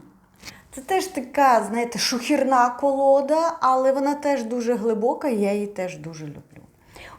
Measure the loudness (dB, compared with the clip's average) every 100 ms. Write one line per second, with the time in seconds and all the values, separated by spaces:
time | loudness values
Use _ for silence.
0 | -16 _ _ _ -20 -20 _ -16 -4 -2
1 | -2 -6 -6 2 4 4 2 -2 -4 -2
2 | -2 -2 0 0 2 4 2 2 -2 2
3 | 4 4 4 0 0 0 2 2 2 2
4 | 0 -2 0 -2 -2 -4 -2 0 0 0
5 | 0 -2 -2 0 0 0 -4 -6 -8 -8
6 | -14 -14 -14 -16 -20 -20 -20 _ _ -20
7 | -20